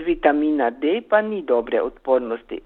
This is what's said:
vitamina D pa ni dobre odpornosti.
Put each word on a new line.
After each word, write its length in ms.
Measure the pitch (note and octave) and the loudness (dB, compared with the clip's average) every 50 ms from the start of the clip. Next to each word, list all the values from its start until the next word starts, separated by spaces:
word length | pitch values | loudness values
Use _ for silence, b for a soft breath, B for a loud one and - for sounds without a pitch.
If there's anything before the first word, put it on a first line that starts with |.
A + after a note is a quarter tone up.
| D#3+ | -2
vitamina 640 | F3 E3+ - - D3+ D3 D3 D3+ D3+ D3+ C#3+ B2+ A#2 | -2 0 2 2 2 2 2 2 0 2 2 0 0
D 320 | A#2+ C3 D3+ D3 F#3 A#3 - - | -2 -2 -2 -2 -2 -2 0 0
pa 120 | G#3+ G#3+ | 0 0
ni 200 | G#3+ G#3+ G#3+ G3 | 0 0 -4 -6
dobre 400 | D#3 C3 B2 A#2+ A#2 A#2+ B2 A2+ | -2 0 0 0 0 0 -2 -2
odpornosti. 800 | - B2+ - - - C3 C3 B2+ B2 A2+ A2+ A#2 - - G#2+ - - | -2 -2 -6 -6 -2 0 0 0 0 -2 -6 -8 -10 -10 -12 -12 -8